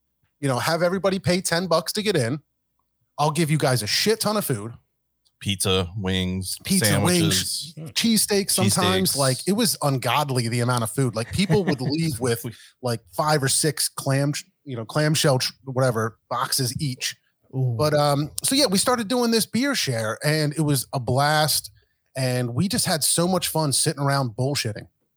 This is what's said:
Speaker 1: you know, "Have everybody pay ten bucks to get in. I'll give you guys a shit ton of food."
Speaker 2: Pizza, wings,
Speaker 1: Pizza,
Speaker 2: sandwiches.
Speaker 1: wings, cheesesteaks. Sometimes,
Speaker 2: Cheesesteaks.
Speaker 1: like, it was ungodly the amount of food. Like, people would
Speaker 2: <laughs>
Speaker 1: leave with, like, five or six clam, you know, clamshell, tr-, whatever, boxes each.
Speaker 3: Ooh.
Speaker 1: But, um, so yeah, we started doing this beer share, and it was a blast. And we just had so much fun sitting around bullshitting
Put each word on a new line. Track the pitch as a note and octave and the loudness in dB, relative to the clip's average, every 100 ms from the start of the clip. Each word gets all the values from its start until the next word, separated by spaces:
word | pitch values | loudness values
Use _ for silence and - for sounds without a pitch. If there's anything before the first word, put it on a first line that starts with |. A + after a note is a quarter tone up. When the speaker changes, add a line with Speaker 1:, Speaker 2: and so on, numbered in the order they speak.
| _ _ _ _ | _ _ _ _
Speaker 1:
you | C#3+ | -2
know, | B2 | 0
"Have | A#2 E3 | 0 2
everybody | F3 F#3+ G3 F#3+ | 2 2 0 0
pay | - F3+ | 0 0
ten | - E3+ F#3 | 0 -2 2
bucks | E3 F3 | 0 0
to | - | -4
get | G#3 F#3 | 0 0
in. | A#2 D3 - _ _ _ _ _ _ - | 0 -2 -8 _ _ _ _ _ _ -2
I'll | D3 | 0
give | D3+ D#3 | 2 2
you | D3+ | 2
guys | D3 B2+ | 2 0
a | G2+ | 0
shit | - G#3 G#3+ | 0 2 2
ton | G#3 G#3 | 0 0
of | |
food." | - A#2 G#2+ A#2 _ _ _ _ _ _ | -2 -4 -6 -12 _ _ _ _ _ _
Speaker 2:
Pizza, | - G2 G2+ F#2 F2 G2+ | -4 -2 2 0 0 -4
wings, | F#2 F#2+ F#2 F#2 F#2 - | -2 0 0 -2 -6 -10
Speaker 1:
Pizza, | - F#3+ - | -2 0 2
Speaker 2:
sandwiches. | G2+ - F3+ D#3+ F#3 - - C#3+ D#3+ | 4 4 4 2 0 -2 -6 -10 -14
Speaker 1:
wings, | D#3 | -8
cheesesteaks. | - A#3 A3 - G3+ G3 | -2 2 2 2 0 0
Sometimes, | - F#3+ - F3+ F#3 F#3 | 2 2 4 2 2 0
Speaker 2:
Cheesesteaks. | C3+ | 2
Speaker 1:
like, | C3+ C3 - | 0 0 0
it | |
was | G3+ A3 - | 0 0 0
ungodly | D3 C3+ A#2+ B2+ D3 B2+ A#2 | 0 0 0 0 0 -2 0
the | A#2+ | 0
amount | A#2+ B2 | 0 0
of | A#2 | -2
food. | - C3 | 0 -2
Like, | A2 A#2 | -2 -4
people | - G3 D#3+ | -2 2 2
would | F#3 C#3+ | 2 -2
Speaker 2:
<laughs> | |
Speaker 1:
leave | C3 D3+ E3 A2 | -2 -2 -2 -2
with, | B2 A#2 B2 - - _ | -2 -2 -4 -12 -20 _
like, | B2+ A#2 - | -4 -4 -6
five | - D3+ D#3 | -2 2 2
or | C3 | 2
six | - D#3+ C#3+ - | 2 0 0 -4
clam, | - - C3+ C#3+ D3 - _ | -4 -2 0 0 -2 -8 _
you | - B2 | -12 -10
know, | A2+ | -4
clamshell, | D3+ D3+ D#3 D#3 C3 | 0 2 2 4 2
tr-, | - - - | 0 -6 -8
whatever, | B2+ C3 A2+ A2 - _ | 0 0 2 -2 -6 _
boxes | A#2+ B2+ - B2+ - | -6 -2 -2 -2 -2
each. | C3+ B2+ - - _ _ _ | -4 -4 -8 -8 _ _ _
Speaker 3:
Ooh. | C3 B2+ A#2 | -2 -2 0
Speaker 1:
But, | D3+ | 2
um, | D3 D3 C#3+ D3+ - | 2 2 2 -2 -4
so | - | -2
yeah, | C4+ | 2
we | C4 F#3+ | 2 2
started | - B3 G#3 | 2 0 0
doing | B3+ A#3+ | 0 2
this | A3+ | 0
beer | - A3 C#4 | 0 -2 0
share, | B3+ - A#2 A2 A2+ | 0 -2 -2 -4 -4
and | D3+ D#3 D3+ | 0 0 0
it | D3 | 0
was | D3+ C#3+ - | 0 0 0
a | C#3 | -6
blast. | A#2+ B2+ C#3+ D3+ D3+ - - - _ _ _ - | -2 2 4 4 2 0 -4 -20 _ _ _ -4
And | C3 B2 B2 | -2 0 -2
we | A#2+ F#3+ | -2 -2
just | A#3+ - | 0 0
had | E3+ | 0
so | - - F3 | 0 0 2
much | F#3 - | 0 0
fun | D#3+ D#3 | -2 0
sitting | B2+ - D3+ | 0 0 0
around | C#3 C#3 B2+ G#2+ | 0 0 -2 -2
bullshitting | B2+ C#3+ A2+ G2+ F#2 _ _ | -2 -2 -4 -6 -12 _ _